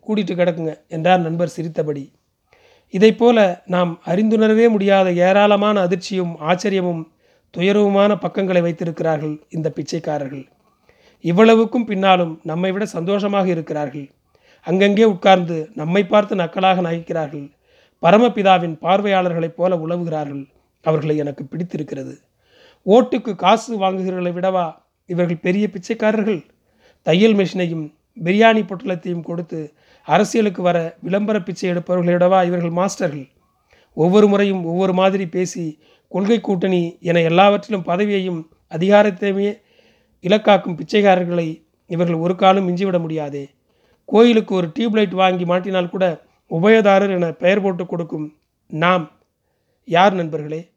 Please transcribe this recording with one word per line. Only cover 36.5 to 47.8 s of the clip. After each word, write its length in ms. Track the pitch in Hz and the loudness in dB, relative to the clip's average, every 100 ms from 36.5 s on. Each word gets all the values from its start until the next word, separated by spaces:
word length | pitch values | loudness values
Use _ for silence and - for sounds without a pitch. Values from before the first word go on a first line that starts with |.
| 185 196 180 170 - | -2 0 0 -2 -6
என 200 | 175 170 | -2 0
எல்லாவற்றிலும் 640 | 165 170 202 202 202 202 | 2 4 4 4 -2 -6
பதவியையும் 580 | 175 180 208 196 185 165 156 _ _ | -4 -2 -2 -2 -4 -8 -10 _ _
அதிகாரத்தையுமே 920 | 160 190 208 208 180 202 196 202 208 _ _ _ _ _ _ | -4 4 4 4 0 -4 -2 -4 -6 _ _ _ _ _ _
இலக்காக்கும் 560 | 175 214 214 190 185 165 | 0 2 4 2 2 -10
பிச்சைக்காரர்களை 840 | 160 214 202 185 175 175 165 160 _ _ - | -2 2 4 4 2 -2 -4 -8 _ _ -8
இவர்கள் 300 | 170 175 165 | -2 -2 0
ஒரு 200 | 170 180 | -2 2
காலும் 320 | 190 196 185 | 4 4 2
மிஞ்சிவிட 320 | 180 196 180 | -2 -2 -2
முடியாதே. 500 | 160 160 147 143 143 _ _ _ _ _ | -2 -6 -8 -10 -14 _ _ _ _ _
கோயிலுக்கு 500 | - 214 240 220 214 | 0 4 6 4 0
ஒரு 180 | 185 170 262 | -2 -4 -4
டியூப்லைட் 360 | 233 214 202 | -2 0 0
வாங்கி 300 | 185 190 185 | 2 0 0
மாட்டினால் 460 | 175 180 190 185 175 | -2 -2 -2 -2 -2
கூட 300 | 196 180 156 _ _ - | -2 -2 -4 _ _ -8
உபயதாரர் 600 | 165 202 220 202 196 202 | 0 4 6 6 4 2
என 220 | 180 170 | -2 -4
பெயர் 280 | 160 175 202 | -2 0 2
போட்டு 260 | 196 175 | 0 -4